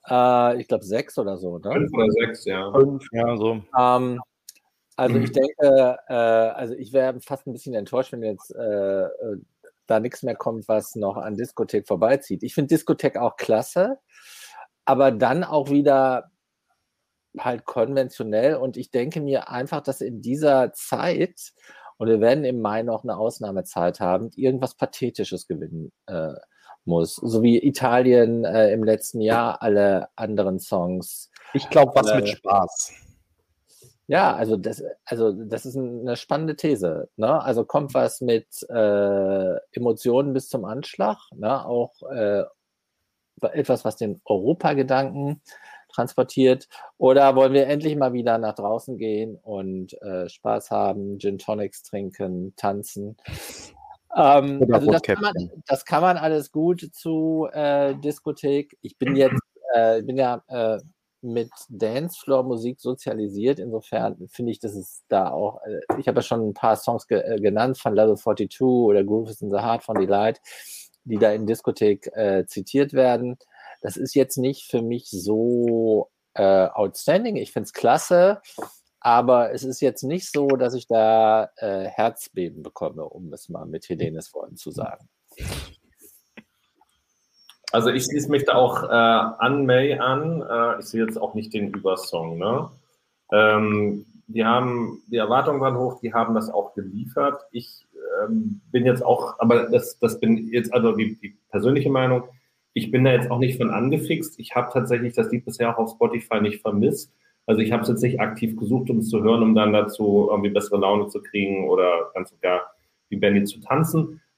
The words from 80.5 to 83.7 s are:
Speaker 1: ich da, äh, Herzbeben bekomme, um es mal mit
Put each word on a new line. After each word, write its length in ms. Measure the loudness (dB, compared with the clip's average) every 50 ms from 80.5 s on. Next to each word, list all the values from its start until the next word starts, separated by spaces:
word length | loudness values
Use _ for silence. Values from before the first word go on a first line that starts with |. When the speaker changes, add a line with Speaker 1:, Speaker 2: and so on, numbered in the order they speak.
| 2 2 2 -2 -2
Speaker 1:
ich 120 | -6 -4
da, 640 | _ 2 4 4 6 6 6 6 6 4 2 0 -2 _
äh, 280 | -8 -6 -4 -4 -4 -6
Herzbeben 800 | -6 -2 -2 -2 -2 -2 -6 -18 -12 _ -6 -6 -6 -8 -14
bekomme, 420 | -18 -18 _ -8 -8 -8 -8 -10 -14
um 280 | -14 -14 -16 -16 -16
es 160 | -16 -18 -16 -16
mal 180 | -14 -14 -12
mit 220 | -12